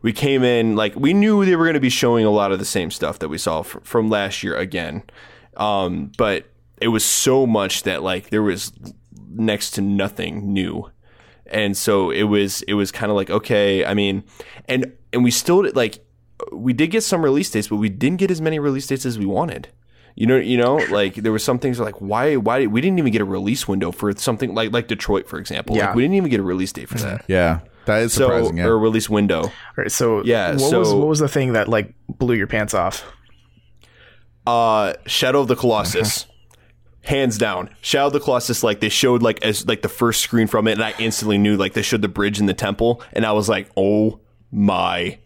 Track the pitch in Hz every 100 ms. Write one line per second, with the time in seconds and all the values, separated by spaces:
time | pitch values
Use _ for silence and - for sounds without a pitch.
0 | 117 107 143 135 123 120 113 107 107 -
1 | 139 196 208 208 190 170 165 151 131 -
2 | 123 117 110 104 101 95 98 104 85 -
3 | 80 - 78 80 - 80 - - - 120
4 | 110 107 98 95 95 - 95 90 78 80
5 | - - - - _ - 104 101 92 87
6 | 69 - 113 95 - _ _ _ 117 110
7 | - - - 131 131 110 95 - - 87
8 | 90 92 - 107 107 90 - - - -
9 | _ - 101 101 110 104 - - 101 101
10 | 98 - 87 85 101 98 90 85 - -
11 | _ _ - _ - 107 104 98 - 101
12 | 92 67 107 104 101 - - 104 98 -
13 | 104 104 98 98 - 107 101 95 - 101
14 | 101 95 - - - - - 127 127 -
15 | - 123 123 233 - 180 190 131 113 -
16 | _ _ _ - - 82 120 123 160 220
17 | 214 180 156 139 131 110 104 107 107 98
18 | 131 180 190 170 160 156 143 135 135 135
19 | 131 113 98 98 165 67 - _ _ _
20 | - - 113 131 92 123 120 147 - 101
21 | 98 95 110 107 - 123 135 120 107 101
22 | 98 107 139 143 107 127 120 107 165 185
23 | 139 110 98 92 95 139 - 98 87 87
24 | 104 101 - 110 127 101 113 120 113 107
25 | - 98 - 78 - - - 110 101 113
26 | 135 196 175 117 95 92 92 - 62 123
27 | 110 110 - 92 85 82 - - - 110
28 | 117 - 131 120 104 85 87 113 110 110
29 | 107 107 104 85 82 - - - - -
30 | 120 107 113 117 90 143 135 123 - -
31 | 151 151 147 147 131 113 101 110 101 -
32 | - - 123 117 98 113 104 101 90 -
33 | - - - - _ _ _ - - _
34 | - - - _ - 120 113 110 98 -
35 | - - 131 139 131 131 123 107 87 85
36 | 107 - - _ _ - _ _ _ -
37 | - 139 131 104 110 92 - - - 151
38 | 139 143 143 123 - 120 120 104 107 -
39 | 131 123 117 104 110 107 - 113 107 -
40 | 120 113 - 117 110 113 110 104 110 -
41 | 113 107 107 101 104 104 95 113 104 123
42 | 101 92 101 104 101 90 101 101 117 117
43 | - - 110 107 104 98 101 - 98 107
44 | 110 - _ _ _ 107 101 90 90 90
45 | 87 -